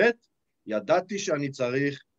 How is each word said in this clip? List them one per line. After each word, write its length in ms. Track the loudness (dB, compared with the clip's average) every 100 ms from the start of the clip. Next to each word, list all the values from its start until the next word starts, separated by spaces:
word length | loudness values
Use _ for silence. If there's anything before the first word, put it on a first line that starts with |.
| 2 2 _ _ _ _ -6
ידעתי 520 | -4 2 2 2 -6
שאני 320 | -2 -2 -2
צריך 520 | -2 -2 0 -2 -4 _